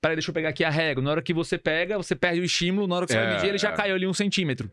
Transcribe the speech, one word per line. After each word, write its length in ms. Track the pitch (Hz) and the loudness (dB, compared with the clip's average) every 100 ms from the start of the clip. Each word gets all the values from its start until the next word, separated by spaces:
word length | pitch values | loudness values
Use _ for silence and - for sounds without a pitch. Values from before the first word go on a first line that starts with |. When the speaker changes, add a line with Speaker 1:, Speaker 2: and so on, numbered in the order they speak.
Speaker 1:
peraí, 140 | 156 160 | 0 0
deixa 120 | 156 | -2
eu 40 | 160 | -2
pegar 140 | 156 | -2
aqui 140 | 151 | 0
a 60 | 165 | 0
régua. 320 | 151 160 131 | 2 2 0
Na 80 | 135 | 0
hora 100 | 156 | 0
que 120 | - | 0
você 240 | 165 165 180 | -2 0 -2
pega, 400 | - 156 180 208 | 0 0 0 -2
você 180 | 175 185 | -2 0
perde 240 | 180 170 | 0 0
o 40 | |
estímulo, 420 | 180 - 175 190 202 | 0 0 0 0 0
na 80 | 180 | 0
hora 80 | 170 | 0
que 60 | |
você 40 | 113 | 2
vai 100 | 113 | 2
Speaker 2:
É, 60 | 104 | 2
Speaker 1:
medir, 140 | 185 | 0
ele 80 | 202 | 2
já 120 | 208 | 0
Speaker 2:
é. 60 | - | 0
Speaker 1:
caiu 200 | 208 190 | 0 0
ali 100 | 185 | 0
um 80 | |
centímetro. 560 | 180 202 196 170 127 104 | 0 0 0 0 -2 -6